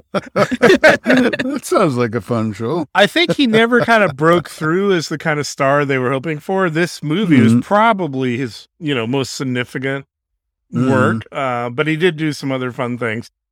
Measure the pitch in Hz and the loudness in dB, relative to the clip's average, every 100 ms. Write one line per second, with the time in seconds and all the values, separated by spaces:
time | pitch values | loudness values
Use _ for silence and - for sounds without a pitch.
0 | - - - - - 254 247 359 311 554 | -2 -6 -6 -2 -2 2 4 6 4 2
1 | - 254 247 - 254 285 - 339 180 123 | 2 2 2 -2 -4 -6 -2 0 2 0
2 | 120 117 104 120 110 101 113 170 151 185 | -2 -4 -4 -2 -2 -4 -4 -4 -2 2
3 | 202 320 349 - 262 220 233 240 233 226 | 2 2 0 0 2 2 2 2 4 4
4 | 190 135 160 175 147 - 156 175 202 180 | 2 2 2 2 0 -6 -2 0 2 0
5 | 143 156 165 147 135 - 135 143 143 135 | -2 -6 -4 -4 -4 0 2 2 2 0
6 | 123 135 156 151 - 190 185 156 175 - | 0 -2 -4 -8 -4 -2 0 0 -2 -4
7 | 143 170 208 151 113 120 - 202 226 208 | -4 -2 4 4 6 4 2 2 4 2
8 | 165 131 131 120 131 - - _ 156 135 | -2 -2 -2 -2 -6 -8 -20 _ -4 -2
9 | 110 139 131 - 135 123 120 139 135 139 | 0 -2 -4 -6 -4 -4 -4 -6 -6 -6
10 | - _ _ _ _ _ _ - 131 131 | -10 _ _ _ _ _ _ -2 2 2
11 | 127 113 - - 135 120 120 123 151 160 | 2 0 -6 -6 -4 -4 -4 -4 -2 0
12 | 185 151 156 143 139 131 127 123 123 123 | 0 0 -4 -4 -4 -4 -4 -4 -6 -4
13 | 120 110 - _ _ | -6 -6 -10 _ _